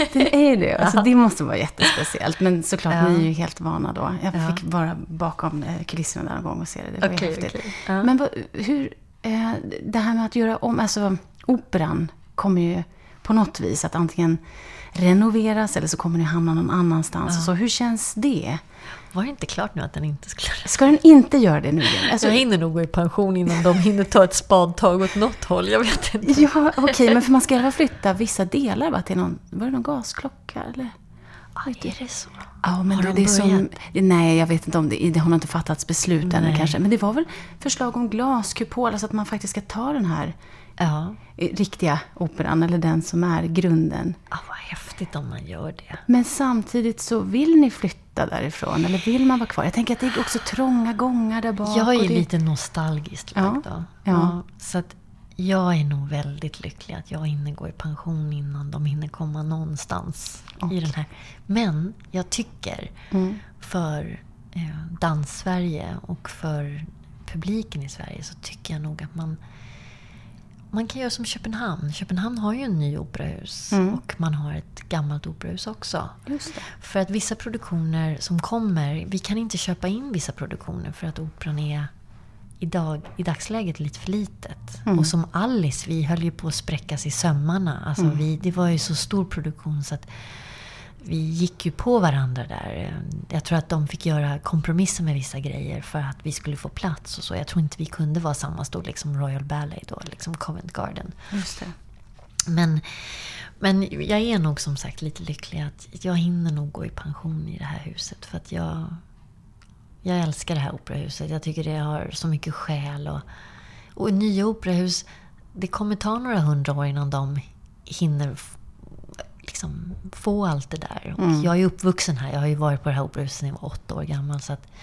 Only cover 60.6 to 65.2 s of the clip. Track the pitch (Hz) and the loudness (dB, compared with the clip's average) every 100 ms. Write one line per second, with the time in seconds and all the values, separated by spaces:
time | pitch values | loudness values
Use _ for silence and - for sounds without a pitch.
60.6 | 175 180 160 147 151 - - - - 208 | -4 -2 -4 -4 -8 -12 -20 -16 -4 0
61.6 | 214 151 180 - - 185 180 - - - | 0 0 -4 -8 -8 -6 -6 -6 -6 -8
62.6 | - - - - - 190 185 208 - - | -10 -10 -12 -16 -4 0 0 -4 -12 -18
63.6 | - 180 160 151 - - - - - 175 | -6 -4 -2 -4 -8 -12 -16 -20 -12 -8
64.6 | 160 151 165 170 170 151 | -8 -8 -10 -2 0 0